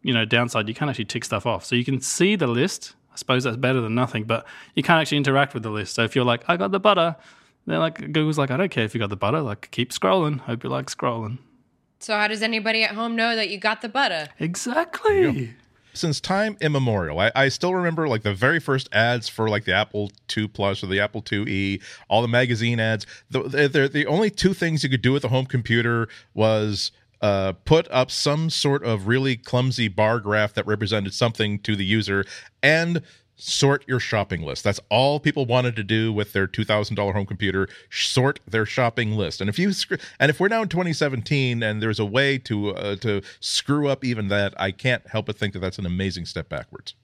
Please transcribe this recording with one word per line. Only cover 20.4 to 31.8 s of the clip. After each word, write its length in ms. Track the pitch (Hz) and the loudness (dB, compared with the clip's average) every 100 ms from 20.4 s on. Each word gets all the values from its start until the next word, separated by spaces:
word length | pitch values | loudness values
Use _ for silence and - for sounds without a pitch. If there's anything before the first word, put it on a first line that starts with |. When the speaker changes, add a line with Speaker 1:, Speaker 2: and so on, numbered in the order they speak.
| 107 | -4
Speaker 3:
Plus 360 | - 98 95 | 0 -2 0
or 40 | 98 | -2
the 120 | 98 | 0
Apple 220 | 104 113 | 0 -2
two 220 | - 104 104 | -4 -4 -2
E, 320 | 95 98 98 - - - | -2 -2 -4 -8 -20 0
all 100 | 107 | 2
the 80 | 117 | 4
magazine 500 | 120 127 117 117 117 | 2 2 2 0 0
ads. 280 | 110 110 - - _ | 0 -2 -4 -20 _
The, 140 | - | -4
the, 240 | 131 131 143 | -2 2 2
the, 200 | 139 135 | 4 2
the 180 | 143 147 | 0 0
only 220 | 156 220 | 2 0
two 240 | - 185 | 2 0
things 300 | 190 170 156 | 2 0 0
you 60 | 135 | 0
could 100 | 127 | 2
do 100 | 123 | 2
with 120 | 139 | 2
a 40 | 127 | 2
home 180 | 131 131 | 0 0
computer 600 | 127 113 117 117 117 117 - - | -4 0 0 2 0 -2 -8 -14
was, 580 | - 110 110 107 101 - _ _ _ | 0 2 4 0 -2 -6 _ _ _
uh, 300 | 104 98 95 92 | 0 2 0 -4
put 240 | - 160 160 | 2 2 4
up 200 | - - | 0 0
some 400 | - - 147 160 | 0 0 0 -2
sort 340 | - 147 143 | 0 0 0
of 220 | 110 110 95 | 0 -2 2
really 300 | 123 135 120 | 2 2 -2
clumsy 520 | - 123 127 120 113 | 0 0 0 0 -2
bar 320 | 92 107 117 | 2 2 2
graph 320 | 101 107 104 | 0 2 2
that 120 | - 110 | 0 0
represented 480 | 107 104 107 98 | 0 0 0 -2
something 440 | - 120 110 107 104 | 0 0 2 -2 -2
to 140 | - | -2
the 120 | 107 | -2